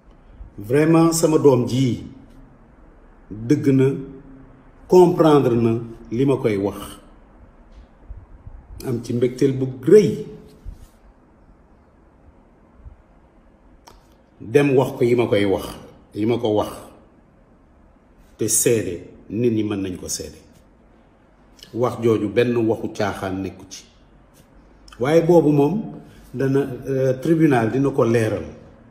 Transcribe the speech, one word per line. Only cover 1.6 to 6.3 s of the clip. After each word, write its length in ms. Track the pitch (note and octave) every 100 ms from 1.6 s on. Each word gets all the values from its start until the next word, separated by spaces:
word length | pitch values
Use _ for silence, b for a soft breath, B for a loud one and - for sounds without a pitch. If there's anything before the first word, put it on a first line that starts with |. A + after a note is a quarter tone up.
| A2
ji 360 | A#2+ C3 G#2+ - - - - - - - - - - - - -
dëgg 360 | G#2 A#2 D3 C3+
na, 220 | C3+ C3+ C3+ - - - - - - - - -
comprendre 680 | F3+ F3 D3 D#3+ D3 B2
na 240 | A#2 A2+ A2+ - - -
li 140 | A#2
ma 120 | C#3